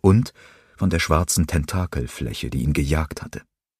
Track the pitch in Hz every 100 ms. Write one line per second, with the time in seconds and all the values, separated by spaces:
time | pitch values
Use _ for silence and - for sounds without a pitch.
0 | 98 104 - _ - - _ _ 98 85
1 | - 78 87 - 78 78 76 92 90 -
2 | 62 - 60 53 65 67 64 73 69 78
3 | 78 - - - _ _ _ _